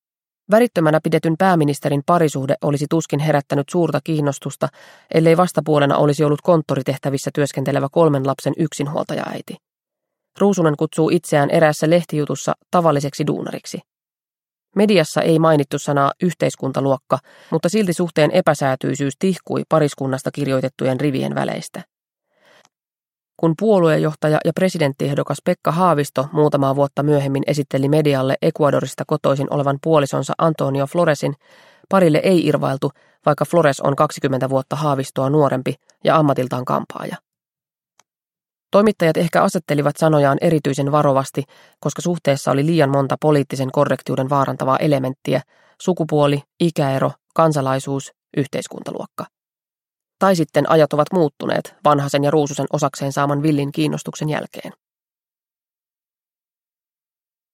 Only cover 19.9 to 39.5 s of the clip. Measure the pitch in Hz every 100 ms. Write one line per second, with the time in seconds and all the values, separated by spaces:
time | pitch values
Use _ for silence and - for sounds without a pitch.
19.9 | - 135 131 - - 139 131 131 - 131
20.9 | 131 147 131 139 143 131 110 - - -
21.9 | _ _ _ _ _ _ _ _ _ _
22.9 | _ _ _ _ - 165 156 214 202 165
23.9 | 156 156 151 151 151 165 160 185 175 143
24.9 | 139 143 143 143 139 - - - 160 185
25.9 | 147 139 - 143 156 151 147 135 135 143
26.9 | - 143 147 139 139 139 147 139 135 139
27.9 | 151 151 139 131 139 160 - 147 135 135
28.9 | - 151 156 143 139 135 147 139 139 165
29.9 | 156 139 139 139 - 165 156 139 135 139
30.9 | 175 170 143 143 143 _ _ _ _ -
31.9 | 190 175 151 185 180 156 143 139 135 143
32.9 | - _ _ - 143 151 170 151 135 143
33.9 | 139 151 - 139 131 131 135 - 143 156
34.9 | 135 135 - 135 151 139 131 131 127 _
35.9 | _ - 156 151 127 127 127 131 143 -
36.9 | - - - _ _ _ _ _ _ _
37.9 | _ _ _ _ _ _ _ - 196 220
38.9 | - 165 160 170 170 185